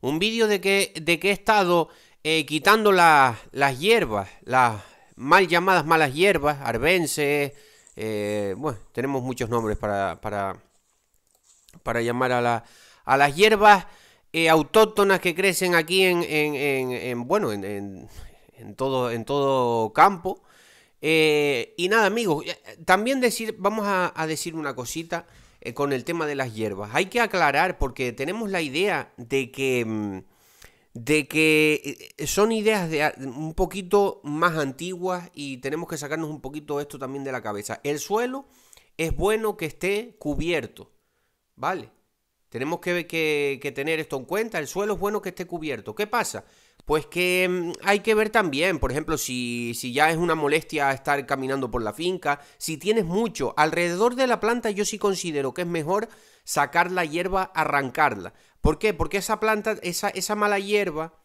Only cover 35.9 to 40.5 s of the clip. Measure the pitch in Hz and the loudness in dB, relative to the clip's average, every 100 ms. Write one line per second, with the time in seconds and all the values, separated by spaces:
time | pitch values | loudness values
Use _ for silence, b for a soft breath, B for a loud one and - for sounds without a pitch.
35.9 | 160 143 156 156 151 131 147 147 143 147 | -8 -6 -4 -6 -8 -10 -12 -6 -6 -6
36.9 | 139 131 139 135 131 110 101 107 110 139 | -8 -8 -8 -6 -6 -6 -8 -8 -8 -4
37.9 | 147 - 208 247 262 277 b b b b | -6 -2 -2 -2 -6 -12 b b b b
38.9 | - 160 - 180 220 220 202 160 - 180 | -6 -4 0 0 0 -2 -4 -8 -6 -4
39.9 | 202 240 _ 147 165 160 | -4 -6 _ -6 -4 0